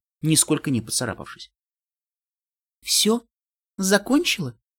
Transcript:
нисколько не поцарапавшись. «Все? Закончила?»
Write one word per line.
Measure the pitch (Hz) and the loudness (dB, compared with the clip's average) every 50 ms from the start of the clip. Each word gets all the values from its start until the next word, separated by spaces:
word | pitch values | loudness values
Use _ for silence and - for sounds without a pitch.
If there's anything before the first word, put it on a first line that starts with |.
| _ _ _ _ | _ _ _ _
нисколько | - 156 156 147 - - 156 - - 151 | 0 2 2 2 2 2 0 -2 0 0
не | 131 110 | -2 -2
поцарапавшись. | 110 107 - - 131 113 87 80 78 - - - - - _ _ _ _ _ _ _ _ _ _ _ _ _ _ _ _ _ _ _ _ _ _ _ _ _ _ | -2 -2 -4 -4 -4 -4 -6 -8 -12 -16 -16 -18 -20 -20 _ _ _ _ _ _ _ _ _ _ _ _ _ _ _ _ _ _ _ _ _ _ _ _ _ _
«Все? | - - - - - 208 226 240 - _ _ _ _ _ _ _ _ _ _ | -6 -2 0 2 2 2 2 0 -2 _ _ _ _ _ _ _ _ _ _
Закончила?» | - 190 190 208 196 202 - 254 302 349 - - - 151 123 - _ _ _ _ | -4 2 2 2 2 4 2 2 2 2 0 -2 -2 -4 -8 -10 _ _ _ _